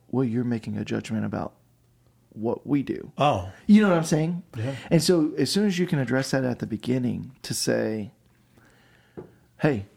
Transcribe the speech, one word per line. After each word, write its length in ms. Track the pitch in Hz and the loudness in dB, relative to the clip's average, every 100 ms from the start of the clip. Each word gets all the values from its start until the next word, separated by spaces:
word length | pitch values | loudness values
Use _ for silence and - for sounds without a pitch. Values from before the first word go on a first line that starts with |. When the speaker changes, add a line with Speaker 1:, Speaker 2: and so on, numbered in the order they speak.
| _ | _
Speaker 1:
"Well, 140 | 123 | -2
you're 200 | 131 117 | 0 0
making 320 | 120 117 110 107 | -2 -4 -4 -8
a 80 | |
judgment 400 | 107 113 107 110 | -6 -6 -4 -4
about 300 | 104 104 - - _ _ _ _ _ _ _ | -4 -6 -8 -12 _ _ _ _ _ _ _
what 340 | - 113 - - | -8 -4 -4 -2
we 160 | 143 | -2
do." 300 | - - - - | -2 -6 -8 0
Speaker 2:
Oh. 320 | 143 107 90 - - | 0 0 -4 -4 6
Speaker 1:
You 160 | 208 | 6
know 60 | 208 | 8
what 100 | 170 | 4
I'm 60 | |
saying? 380 | 160 156 160 175 - 113 | 2 0 0 -4 -8 -6
Speaker 2:
Yeah. 180 | 120 131 - | -6 -6 2
Speaker 1:
And 120 | 170 | 2
so 300 | - 175 156 151 | 4 4 2 0
as 140 | 139 | 0
soon 160 | 196 208 | 2 0
as 120 | 175 | 0
you 80 | 175 | 0
can 120 | 151 | 0
address 320 | 120 131 135 | 2 0 0
that 140 | 135 | 0
at 140 | 127 117 | 0 -2
the 60 | 107 | -4
beginning 640 | 110 - 127 123 98 123 - | -4 -2 -2 -2 -4 -8 -12
to 120 | - | -8
say, 580 | - - 117 110 110 101 - _ _ _ _ _ _ _ _ _ - - _ _ - | -4 -2 0 -2 -4 -8 -14 _ _ _ _ _ _ _ _ _ -20 -20 _ _ -2
"Hey, 280 | 151 117 101 | 0 0 -4